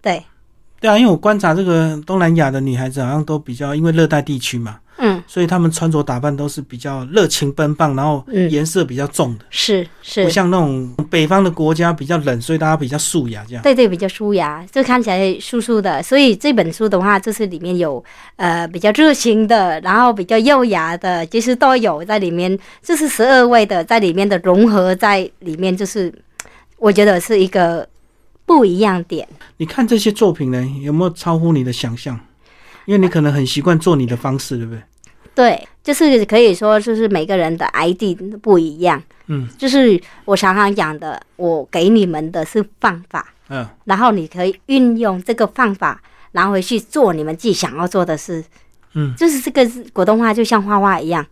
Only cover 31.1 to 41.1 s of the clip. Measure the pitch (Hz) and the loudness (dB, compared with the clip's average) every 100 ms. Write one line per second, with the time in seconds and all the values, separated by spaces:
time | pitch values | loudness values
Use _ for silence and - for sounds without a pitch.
31.1 | 165 - 165 165 156 127 120 123 117 - | -2 -2 0 2 0 0 -4 -6 -8 -10
32.1 | 117 - _ _ _ - - - 202 185 | -12 -16 _ _ _ -20 -18 -2 2 2
33.1 | 170 147 143 131 147 156 165 165 156 123 | 2 0 0 -2 -2 0 2 2 0 0
34.1 | 120 139 135 - 123 113 113 - _ _ | -4 -4 -6 -6 -8 -8 -12 -18 _ _
35.1 | _ _ - 240 156 - _ - 285 311 | _ _ 2 2 2 -6 _ -4 2 4
36.1 | 254 202 214 240 180 214 214 214 220 220 | 4 4 4 4 4 2 2 2 -2 0
37.1 | 190 160 190 160 165 165 - 165 185 208 | 0 0 0 0 -2 -4 0 0 0 -2
38.1 | 175 185 208 220 185 165 151 175 143 - | -4 -8 -8 2 4 2 -2 -2 -2 -6
39.1 | _ - 147 123 - 269 277 254 180 - | _ -8 -6 -6 -4 0 4 4 4 -2
40.1 | - - 196 196 190 202 202 156 151 156 | -18 -2 0 0 2 0 0 -4 -6 -10